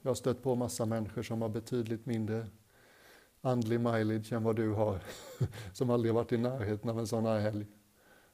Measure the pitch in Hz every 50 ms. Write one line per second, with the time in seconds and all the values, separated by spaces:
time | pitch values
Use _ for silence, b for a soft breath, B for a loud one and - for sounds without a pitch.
0 | _ 139 123 - - 135 117 117 - 135 123 123 123 117 - - 120 110 113 113
1 | 110 107 - 123 113 - 117 113 113 113 107 117 110 - 127 123 113 110 120 107
2 | - 135 120 113 110 107 110 113 113 101 - - _ B B B B B B B
3 | B B B B B B B B - 135 127 123 117 110 117 120 120 120 117 110
4 | 110 107 110 110 107 - 127 117 110 113 110 110 113 110 107 101 110 107 101 92
5 | - B B B B B B B 131 - - 110 110 95 - - 135 123 120 120
6 | 113 113 110 117 117 - 123 117 117 123 131 131 104 101 107 104 - 117 113 113
7 | 117 104 117 113 110 113 110 107 104 107 104 104 104 104 - - _ _ b b
8 | b b b b b b